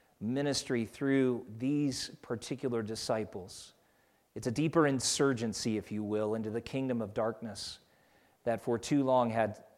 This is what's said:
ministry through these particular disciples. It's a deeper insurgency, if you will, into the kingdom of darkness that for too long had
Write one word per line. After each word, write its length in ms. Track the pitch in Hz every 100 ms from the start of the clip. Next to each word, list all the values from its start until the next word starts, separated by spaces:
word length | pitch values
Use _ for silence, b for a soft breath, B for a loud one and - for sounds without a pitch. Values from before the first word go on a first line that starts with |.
| _ _
ministry 680 | 107 131 143 131 - 123 110
through 580 | - 139 135 127 117 - 110
these 520 | 131 147 143 120 - -
particular 580 | - 117 - 131 131 117
disciples. 920 | 107 110 - 110 101 98 90 - - _ _ _ _ _ _
It's 120 | - 127
a 40 |
deeper 360 | 113 156 170 147
insurgency, 880 | 135 - - 139 117 117 98 117 107
if 160 | -
you 100 | 107
will, 340 | 104 104 107 113
into 120 | 107
the 120 | 113
kingdom 400 | - 135 131 120
of 100 | 104
darkness 680 | 117 110 110 113 104 - - _ _ _ _ _ _
that 180 | 120 113
for 160 | - 117
too 260 | - 143
long 240 | 131 127 117
had 340 | 113 107 101 -